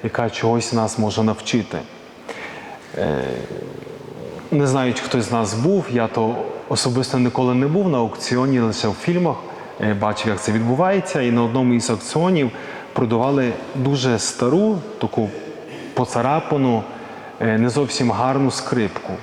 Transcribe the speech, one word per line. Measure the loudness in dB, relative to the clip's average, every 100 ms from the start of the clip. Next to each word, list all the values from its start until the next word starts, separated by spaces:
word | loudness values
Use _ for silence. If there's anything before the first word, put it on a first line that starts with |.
яка | -4 -2 -2
чогось | 0 2 2 2
нас | 0 0 0
може | 0 2
навчити. | 2 0 0 0 0 -6 -8 -16 -20 -20 -16 -14 -12 -14 -14 -16 -12 -4
Е, | -2 0 -2 -4 -6 -10 -10 -12 -14 -14 -14 -14 -12 -12 -2
не | 2 4
знаю, | 4 2
чи | 0
хтось | 0 -2 0
з |
нас | 0 0
був, | 0 2 2 2
я | 0 0
то | 2 0 0 -4 -8 -4
особисто | -2 0 0 0 2
ніколи | 2 2 2 4
не | 2
був | 2 2
на | 2
аукціоні, | 0 -2 -2 2 4 4
лише | 2 2 -2
в |
фільмах, | -2 0 2 2 0 -6 -14 -14 -4
е, | 0
бачив, | 2 0 0 0
як | -2
це | 0
відбувається. | 0 2 2 4 2 0 0
І | 2
на | 4
одному | 2 2 4
із | 2 2
аукціонів | -2 -2 0 2 4 2 -2 -12 -14 -6
продавали | -2 2 2 2 2 2 -2 -6 -2
дуже | 0 2 2 2
стару, | 0 0 2 4 4 2 -4 -6
таку | -2 0 -2 -4 -12 -14 -14 -14 -8
поцарапану, | -4 -2 0 2 0 0 2 4 2 0 -12 -14 -14 -16 -4
е, | 0 2
не | 2
зовсім | 2 0 0 0
гарну | 2 2 2 2
скрипку. | 0 -2 0 0 -2 -8 -10